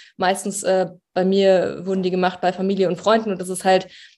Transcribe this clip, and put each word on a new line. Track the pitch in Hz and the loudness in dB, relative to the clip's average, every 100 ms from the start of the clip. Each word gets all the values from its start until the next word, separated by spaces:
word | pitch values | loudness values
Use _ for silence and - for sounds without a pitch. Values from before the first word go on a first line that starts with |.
| - - | -18 -2
meistens, | 185 196 208 196 | -2 -2 -4 -4
äh, | - 190 175 175 _ | 0 0 -2 -8 _
bei | 185 185 | -2 0
mir | 196 190 185 - 69 180 | 4 4 4 2 -4 -4
wurden | 190 | -2
die | 185 | -2
gemacht | 185 180 180 | 0 -2 0
bei | 180 | -2
Familie | 185 190 196 180 | -2 -2 0 -2
und | 175 | 0
Freunden | 202 220 220 | 2 2 0
und | 185 | -6
das | 185 | -6
ist | 185 190 | -2 2
halt | 190 185 - - | 2 0 -16 -20